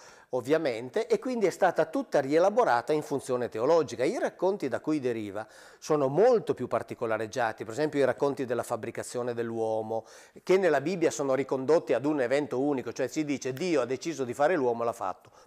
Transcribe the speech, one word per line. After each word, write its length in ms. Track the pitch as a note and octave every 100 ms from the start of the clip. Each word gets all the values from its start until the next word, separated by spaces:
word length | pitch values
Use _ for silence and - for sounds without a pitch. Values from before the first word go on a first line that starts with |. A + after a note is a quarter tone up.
| - - _
ovviamente, 760 | B2+ B2+ D#3+ D3+ A2+ B2+ G#3 A#3
e 120 | G#3
quindi 280 | B3+ A#3 F#3
è 40 |
stata 360 | - F#3 E3 D#3
tutta 340 | C4+ - D3+
rielaborata 720 | C3+ D#3 F#3+ G#3+ F#3 A#2+ B2+
in 100 | D3+
funzione 460 | D3 C#3 - B2 A#2
teologica. 560 | A2 C3 E3 B2 A#2
I 140 | C#3+ B3+
racconti 500 | - - F#3 G3+ C3+
da 120 | A2+
cui 200 | - D#3
deriva 460 | B2+ A2+ G#2 G2 A2 - - -
sono 240 | - D3+ C3+
molto 460 | D3 A#3+ A3+ -
più 120 | C3 B2
particolareggiati, 960 | A2+ - A2+ A#2 A2 A2 B2+ A2+ -
per 120 | G#2+
esempio 260 | A2+ D3+ C#3
i 40 | B2+
racconti 400 | A#2 C#3+ C3+ A#2+
della 160 | A#2
fabbricazione 720 | - A#2 A2+ A2+ G#2 B2 B2
dell'uomo, 720 | A#2 A#2 A2+ A2 A2 G#2+ A2+ - - - -
che 140 | - F#3+
nella 240 | F3+ C#3
Bibbia 300 | D3 F#3 D#3
sono 240 | - C#3
ricondotti 580 | C3 C3 C3+ D3 E3 E3
ad 140 | A#2+ D3
un 160 | D3
evento 360 | A#2+ C#3 C#3+ B2+
unico, 320 | C#3+ C3+ A#2
cioè 140 | A2 B2+
si 160 | D#3 D3
dice: 260 | C3+ C3
"Dio 300 | C3 F#3 D3
ha 20 |
deciso 400 | A#2+ C3 E3+ C3+
di 80 | A#2+
fare 240 | C3 D3+ F3
l'uomo, 260 | B2 A#2
l'ha 120 | A#2
fatto, 360 | - F#2+ - - -